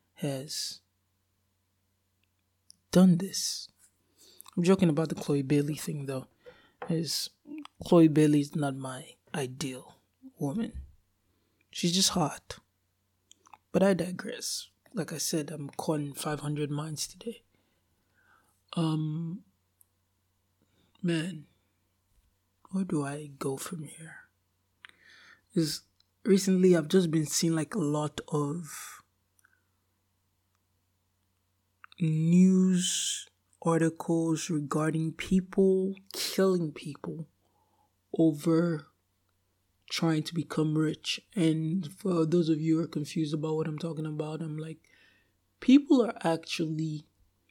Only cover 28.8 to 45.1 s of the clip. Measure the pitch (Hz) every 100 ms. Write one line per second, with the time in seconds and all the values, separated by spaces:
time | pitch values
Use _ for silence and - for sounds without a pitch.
28.8 | - - _ _ _ _ _ _ _ _
29.8 | _ _ _ _ _ _ _ _ _ _
30.8 | _ _ _ _ _ _ _ _ _ _
31.8 | - - 160 156 165 175 185 185 185 180
32.8 | 180 - - - - _ _ _ 165 165
33.8 | 160 160 - 165 165 156 - 151 147 156
34.8 | 156 160 160 - - 190 185 - 190 190
35.8 | 190 190 _ - - - 190 180 156 147
36.8 | 151 143 170 156 156 _ _ _ _ _
37.8 | _ _ _ - 165 147 170 160 170 151
38.8 | - _ _ _ _ _ _ _ _ _
39.8 | - - 165 156 151 165 - - 156 156
40.8 | 156 - - - - 202 160 156 160 185
41.8 | 151 - 196 170 160 175 160 151 160 160
42.8 | 160 151 147 165 151 151 156 156 156 151
43.8 | 170 151 156 151 151 156 160 151 160 160
44.8 | _ _ _